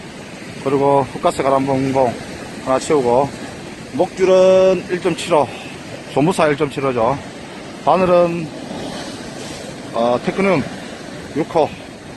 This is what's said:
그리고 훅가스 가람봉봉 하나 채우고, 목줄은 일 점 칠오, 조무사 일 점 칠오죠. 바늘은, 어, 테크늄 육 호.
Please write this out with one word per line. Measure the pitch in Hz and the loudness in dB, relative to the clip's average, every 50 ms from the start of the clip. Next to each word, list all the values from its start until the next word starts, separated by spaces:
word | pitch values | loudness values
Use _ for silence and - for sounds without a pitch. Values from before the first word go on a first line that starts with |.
| - - - - - - - - - - - - - | -12 -16 -16 -16 -16 -16 -16 -16 -16 -14 -14 -6 -2
그리고 | 139 139 135 139 143 139 139 135 123 - | 0 0 2 4 4 4 4 2 0 -4
훅가스 | 147 - 175 - - 135 | 0 0 0 0 2 2
가람봉봉 | 135 135 135 135 139 139 131 135 135 131 135 131 120 104 - - - - - - - - - - | 2 4 4 2 2 0 0 0 0 2 2 2 2 0 -2 -8 -12 -12 -12 -12 -12 -12 -10 -2
하나 | 135 131 131 | 0 0 0
채우고, | - - 160 147 127 120 120 127 143 131 - - - - - - - - - - - - - | 2 2 2 4 4 4 4 4 2 2 -2 -8 -12 -12 -12 -14 -14 -14 -14 -16 -16 -10 -2
목줄은 | 135 175 180 - - 185 185 185 185 185 185 185 190 185 190 185 180 170 - | 0 0 0 2 0 4 6 6 8 8 8 8 8 8 6 4 2 0 -4
일 | 180 180 | -4 -2
점 | 165 185 165 | 0 -2 -2
칠오, | - - - 170 151 135 113 - - - - - - - - - - - - - | -2 0 2 4 4 4 2 -2 -8 -12 -14 -14 -14 -14 -14 -14 -14 -14 -4 0
조무사 | 135 143 175 190 - 165 151 | 2 2 2 4 4 4 2
일 | 147 139 | 4 2
점 | 156 139 | 0 -2
칠오죠. | - 147 135 139 123 120 110 120 135 139 - - - - - - - - - - - - - | -2 -2 -2 -2 0 2 2 2 0 -2 -6 -10 -14 -14 -16 -14 -14 -14 -14 -14 -14 -4 2
바늘은, | 135 156 185 185 175 180 175 175 170 170 175 165 147 - - - - - - - - - - - - - - - - - - - - - - - - - - - - - | 2 4 4 4 4 6 6 4 4 2 -2 -6 -8 -10 -12 -12 -10 -10 -10 -10 -10 -10 -10 -10 -10 -12 -12 -12 -12 -12 -12 -12 -12 -12 -12 -12 -12 -12 -12 -12 -6 -2
어, | 113 117 120 123 123 - | 0 2 2 2 2 0
테크늄 | 185 - 196 196 196 185 147 - - - - - - - - - - - - - - - | -2 -2 0 2 2 2 2 0 -2 -8 -12 -12 -14 -14 -14 -14 -14 -14 -14 -14 -8 -4
육 | 139 165 - - | -4 -4 0 2
호. | 165 147 - - - - - - - - - - | 2 2 2 0 -8 -14 -16 -16 -16 -16 -16 -16